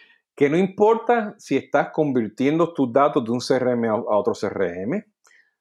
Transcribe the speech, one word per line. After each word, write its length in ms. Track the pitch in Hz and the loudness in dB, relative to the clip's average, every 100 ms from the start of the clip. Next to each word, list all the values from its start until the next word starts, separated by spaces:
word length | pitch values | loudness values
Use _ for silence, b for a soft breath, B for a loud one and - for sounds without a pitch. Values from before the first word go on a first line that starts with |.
| B B B | B B B
Que 140 | - 143 | -2 0
no 80 | 160 | 2
importa 800 | 190 190 208 220 220 240 208 - | 0 2 4 2 0 0 -2 -8
si 180 | - 135 | -4 -4
estás 340 | - 143 143 | 0 0 0
convirtiendo 800 | - 147 127 107 - 131 160 165 | 0 0 0 -2 -2 0 2 0
tus 200 | 170 131 | 0 0
datos 320 | 127 147 151 | 2 2 2
de 60 | 113 | -2
un 100 | 123 | -4
C 160 | - 131 | -2 -2
R 160 | 127 | 0
M 160 | 120 117 | 0 0
a, 40 | |
a 240 | 107 - 104 | -2 0 0
otro 180 | 101 | 0
C 120 | 104 104 | -2 -4
R 360 | 95 92 87 | -2 -4 -4
M, 220 | 98 196 - _ b b b b | -6 -6 -8 _ b b b b